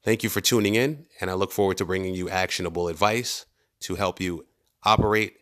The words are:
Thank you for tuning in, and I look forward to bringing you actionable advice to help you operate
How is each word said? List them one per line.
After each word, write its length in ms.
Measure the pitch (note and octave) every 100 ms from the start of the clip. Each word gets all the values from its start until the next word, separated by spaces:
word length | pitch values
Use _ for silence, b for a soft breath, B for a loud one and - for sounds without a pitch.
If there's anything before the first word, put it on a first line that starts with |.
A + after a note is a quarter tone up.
Thank 200 | - A2+
you 60 | A2+
for 120 | G#2
tuning 340 | - A#2+ G2+ A2
in, 300 | C3+ D3+ - -
and 80 | F#2+
I 40 | F#2
look 160 | G2
forward 260 | - G2 F#2+
to 80 | F#2
bringing 300 | F#2 F#2+ F#2
you 140 | F2
actionable 580 | F#2 F#2 - F2 E2+ F2
advice 580 | D#2+ G2+ A#2 A#2+ - - _ _ _
to 140 | - F2
help 240 | G2 -
you 260 | F#2 E2 - _ _ _
operate 540 | G#2 G#2+ G#2+ G#2+ G#2 _